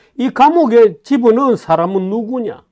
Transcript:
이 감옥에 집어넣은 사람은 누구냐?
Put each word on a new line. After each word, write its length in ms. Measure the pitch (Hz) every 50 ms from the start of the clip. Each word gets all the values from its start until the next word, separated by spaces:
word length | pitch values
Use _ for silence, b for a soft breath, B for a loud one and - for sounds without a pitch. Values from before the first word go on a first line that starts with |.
| _ _ _
이 160 | 269 240 262
감옥에 720 | - - 269 302 339 349 311 226 233 240 226 208 160 -
집어넣은 540 | _ - 277 254 240 233 220 247 277 262 220
사람은 520 | 170 - - 160 160 170 185 196 190 185 190
누구냐? 560 | 208 233 220 214 262 254 226 190 - - _ _